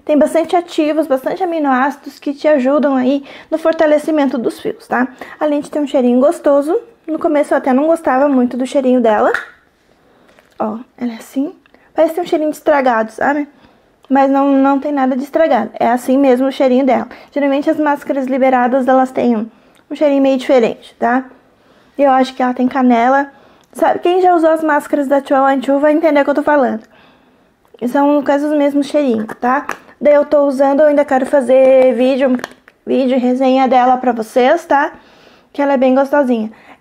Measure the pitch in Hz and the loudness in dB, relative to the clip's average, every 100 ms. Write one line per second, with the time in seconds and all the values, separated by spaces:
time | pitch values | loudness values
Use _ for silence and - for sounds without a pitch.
0 | - 302 302 330 330 359 349 - 302 311 | -2 2 2 0 0 -2 -2 -4 -2 -2
1 | 302 262 302 349 370 330 285 254 269 277 | -2 -2 -4 -6 -4 -2 -2 0 -2 -4
2 | - - - 285 311 302 254 285 285 269 | -14 -12 -10 -4 0 2 2 0 0 0
3 | 254 277 277 - - 320 320 320 320 302 | 0 -2 -6 -18 -8 -4 -2 0 2 2
4 | 302 311 277 277 254 330 - - - 220 | 0 -2 -2 -2 -6 -6 -10 -12 -6 -4
5 | 254 - - - 302 294 302 302 285 294 | -4 -6 -20 -6 -4 -4 -4 -6 -2 0
6 | 247 240 277 339 - 285 285 415 466 _ | 2 2 2 0 0 0 0 -4 -6 _
7 | - 311 339 294 294 302 277 254 302 330 | -10 -6 -2 -2 0 -2 0 0 0 0
8 | 330 254 294 262 247 240 254 294 262 254 | 0 0 2 2 0 -2 -4 -2 0 2
9 | 226 214 254 480 - - _ _ _ _ | 2 2 0 -2 -8 -20 _ _ _ _
10 | _ _ _ _ _ - 226 220 254 - | _ _ _ _ _ -8 -8 -8 -14 -12
11 | 240 226 - 269 294 370 _ _ _ - | -10 -10 -10 -8 -8 -10 _ _ _ -2
12 | 311 320 349 330 302 294 - 285 262 226 | -2 -2 -4 -2 -2 -4 -2 0 0 -2
13 | 220 - - 294 294 _ _ _ _ _ | -4 -4 -2 -2 -6 _ _ _ _ _
14 | _ 269 269 269 277 269 269 277 285 294 | _ 0 2 2 2 2 2 0 -2 -2
15 | 262 262 285 320 320 247 220 - 233 247 | -2 -2 -4 -2 0 0 -2 -4 -2 -2
16 | - 262 277 247 269 269 269 247 269 226 | 0 2 2 2 0 0 0 2 2 0
17 | 220 - - - 285 277 302 311 302 285 | -2 -14 -10 -4 -2 0 -2 -2 -2 -2
18 | - 277 254 262 262 254 247 262 254 262 | -4 -4 -2 0 2 2 2 0 2 2
19 | 254 262 240 226 220 - _ _ _ 294 | 2 0 -2 -2 -4 -12 _ _ _ -2
20 | 302 277 269 269 254 269 226 - - _ | 0 2 2 0 2 2 2 -2 -14 _
21 | 233 247 262 - _ _ _ _ _ - | -2 -2 -4 -14 _ _ _ _ _ 0
22 | 277 262 254 - 254 247 254 269 254 240 | 2 2 0 -2 -4 -2 -2 0 2 2
23 | 240 277 285 - - _ _ - 320 - | 2 0 -2 -10 -20 _ _ -2 -2 0
24 | 349 370 370 349 320 320 311 294 285 294 | 0 2 4 4 2 0 0 -2 -2 -4
25 | 269 277 277 277 269 277 262 277 302 302 | 0 -2 0 0 2 0 0 0 2 2
26 | 320 285 277 277 294 294 247 220 - _ | 2 2 0 0 0 0 0 -4 -12 _
27 | _ _ _ _ _ _ _ - 247 285 | _ _ _ _ _ _ _ -10 -4 0
28 | 285 294 285 285 294 302 285 285 277 302 | 2 2 0 -2 0 0 0 0 -2 0
29 | 285 220 214 - 247 269 294 - - - | 0 -2 -4 -6 -2 -2 -4 -12 -16 -4
30 | 269 294 294 294 285 262 277 277 302 285 | 2 2 2 0 0 0 0 2 2 2
31 | 285 262 262 294 240 262 262 262 254 233 | 0 -2 0 0 2 4 6 6 4 2
32 | 254 269 269 254 - - _ _ - 247 | 0 2 0 -2 -4 -16 _ _ -4 -2
33 | 262 262 247 254 269 262 262 254 247 254 | 0 0 0 0 2 2 2 2 2 2
34 | 254 233 220 262 247 339 - 285 294 - | 0 -4 -4 0 2 0 0 -2 -2 -6
35 | - _ - _ _ - 285 277 254 254 | -20 _ -20 _ _ -6 -2 2 2 2
36 | 277 294 262 240 220 - - - | 2 0 0 -2 -4 -10 -20 -4